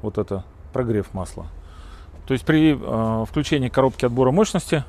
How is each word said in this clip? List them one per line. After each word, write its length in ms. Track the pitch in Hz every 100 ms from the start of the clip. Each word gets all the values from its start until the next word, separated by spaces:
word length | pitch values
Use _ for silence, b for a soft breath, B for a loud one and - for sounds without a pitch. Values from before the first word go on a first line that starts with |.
вот 160 | 107 104
это, 260 | 98 98 - - -
прогрев 400 | - 123 107 95
масла. 320 | 98 87 - 82 - B B B B B - -
То 60 |
есть 120 | 131 -
при, 320 | 156 160 139
а, 460 | - 117 113 110
включении 460 | 110 - 143 151 127
коробки 340 | - 135 -
отбора 280 | 127 120 131
мощности 520 | 151 214 180 - 160